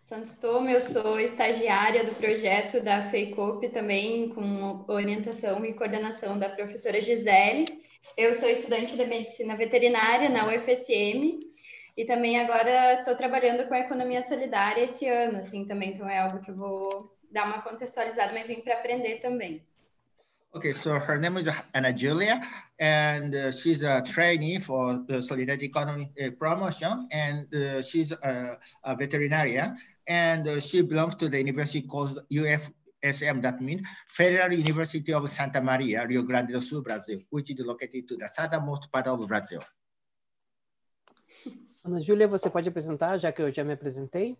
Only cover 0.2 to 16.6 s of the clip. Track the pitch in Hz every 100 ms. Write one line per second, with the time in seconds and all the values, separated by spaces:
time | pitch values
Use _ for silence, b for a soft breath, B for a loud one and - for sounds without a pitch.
0.2 | 226 - 240 240 262 247 247 240 214 220
1.2 | 233 226 220 226 226 196 214 226 220 214
2.2 | 214 220 214 196 208 254 214 202 202 196
3.2 | 208 208 202 214 240 240 208 196 214 226
4.2 | 226 226 202 202 196 190 - 208 202 208
5.2 | 214 226 214 196 220 214 220 208 214 220
6.2 | 202 202 196 196 208 202 233 202 226 233
7.2 | 208 190 202 262 320 - B B B -
8.2 | 226 233 240 247 - 226 233 240 240 233
9.2 | 214 - 220 214 226 240 240 240 220 247
10.2 | 285 240 214 226 233 247 - 220 202 233
11.2 | 302 - - B B B B - 226 240
12.2 | 233 240 240 226 226 254 254 254 254 247
13.2 | 254 254 247 240 254 254 254 262 247 247
14.2 | 240 262 262 214 202 214 247 247 269 240
15.2 | 240 208 190 202 196 202 196 196 196 190
16.2 | 190 196 196 190